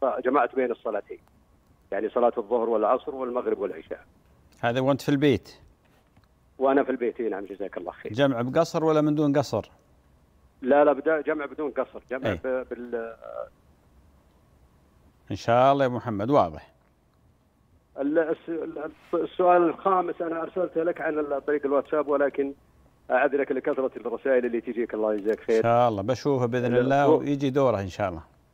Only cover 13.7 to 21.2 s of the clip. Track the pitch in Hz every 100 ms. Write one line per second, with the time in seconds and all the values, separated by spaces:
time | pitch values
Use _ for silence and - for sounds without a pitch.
13.7 | _ _ _ _ _ _ _ _ _ _
14.7 | _ _ _ _ _ - 104 - 120 131
15.7 | 139 131 120 123 101 113 143 90 73 -
16.7 | _ _ _ _ _ _ _ _ _ _
17.7 | _ _ - 139 160 156 160 - 165 160
18.7 | 160 156 - - 170 151 - 180 180 170
19.7 | - 196 185 175 - 170 165 156 185 175
20.7 | 165 170 165 151 151